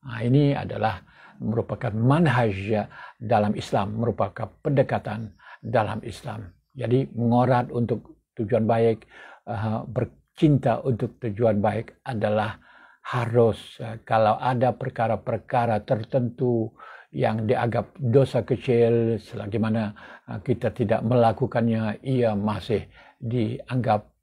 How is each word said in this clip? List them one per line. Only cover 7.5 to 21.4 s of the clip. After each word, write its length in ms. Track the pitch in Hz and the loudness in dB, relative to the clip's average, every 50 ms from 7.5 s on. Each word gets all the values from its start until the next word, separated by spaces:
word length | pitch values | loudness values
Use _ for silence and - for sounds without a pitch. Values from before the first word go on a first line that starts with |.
| 131 123 123 - | 2 0 0 -2
untuk 480 | - 120 120 107 120 104 - - - _ _ _ _ - | -2 -4 -2 -2 -2 -6 -6 -14 -20 _ _ _ _ -8
tujuan 260 | 117 98 123 110 113 | -4 0 0 0 2
baik, 400 | 110 117 113 113 117 113 110 - _ - - - - - - _ - | 2 2 4 4 2 2 0 -6 _ -20 -20 -20 -20 -20 -20 _ -10
uh, 320 | 110 104 107 110 107 - - | -6 -4 -4 -4 -4 -4 -6
bercinta 920 | - 107 127 117 - - _ _ _ _ - - 156 147 131 - 131 110 - - | -6 -4 -4 -4 -4 -6 _ _ _ _ 2 4 4 4 4 4 2 0 0 0
untuk 360 | 135 123 104 123 113 - _ | -2 -2 -2 -2 -6 -8 _
tujuan 400 | - 117 98 95 120 113 107 104 | -8 -8 -4 0 2 2 2 4
baik 440 | 98 110 101 107 110 - - _ _ | 2 0 0 0 -6 -8 -16 _ _
adalah 520 | - - 107 98 107 107 107 104 107 - - _ _ - - - - _ _ _ - | -8 -6 -2 -2 0 0 0 -2 -2 -6 -12 _ _ -20 -20 -20 -20 _ _ _ -6
harus, 720 | - 127 117 113 110 123 117 113 104 - - - - - 131 | -4 -4 -4 2 4 4 4 4 4 0 -8 -20 -14 -14 -12
uh, 160 | 113 110 113 - | -12 -12 -14 -4
kalau 320 | - 120 113 110 107 110 - | 0 2 4 4 4 2 2
ada 380 | - 123 127 120 123 123 120 | 0 -2 0 2 2 0 0
perkara-perkara 1040 | - 127 131 - - 117 110 113 104 - - 117 104 - - - 127 120 117 110 104 - | -2 -6 -8 -4 -2 -2 0 0 -2 -2 -4 -6 -6 -6 -2 0 0 2 2 0 -2 0
tertentu 880 | - 135 110 107 - - 139 120 117 - - 135 123 120 117 110 107 _ _ - - - - - _ | -2 -2 -2 -2 -2 -2 -2 -2 -2 -2 -2 0 0 2 0 0 -4 _ _ -20 -20 -20 -20 -20 _
yang 400 | - 143 135 113 110 110 110 107 | -4 -2 -2 0 0 -2 0 0
dianggap 480 | - - 117 120 110 120 - - _ | 0 0 0 0 0 -2 -4 -4 _
dosa 480 | - 139 120 113 139 135 131 - 127 113 | -6 -2 4 4 4 4 4 2 -2 0
kecil, 720 | - 131 110 - - 123 117 117 117 117 117 117 113 113 | 0 -4 -4 0 2 4 4 6 6 4 4 2 2 0
selagi 400 | 104 - - - 104 104 95 92 | -2 -4 -10 -12 -10 -10 -6 -2
mana, 400 | 98 107 110 110 113 110 101 101 - - - - - _ - | -2 0 0 0 -2 -2 -4 -8 -12 -20 -20 -20 -20 _ -12
uh, 100 | 120 110 - | -12 -10 -2
kita 320 | - 120 - - 110 - | -2 -4 0 -2 -4 -2
tidak 240 | - 120 101 113 104 - | -2 0 0 0 0 0
melakukannya, 1000 | 113 123 123 117 113 104 - | 2 4 4 4 4 4 2